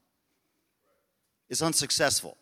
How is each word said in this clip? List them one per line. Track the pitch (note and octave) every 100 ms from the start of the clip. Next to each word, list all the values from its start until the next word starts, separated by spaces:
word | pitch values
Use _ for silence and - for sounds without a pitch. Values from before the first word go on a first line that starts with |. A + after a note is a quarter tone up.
| _ _ _ _ _ _ _ _ _ _ _ _ _ _ -
It's | B2+
unsuccessful. | E3 D3+ C#3+ - C#3+ - F2 -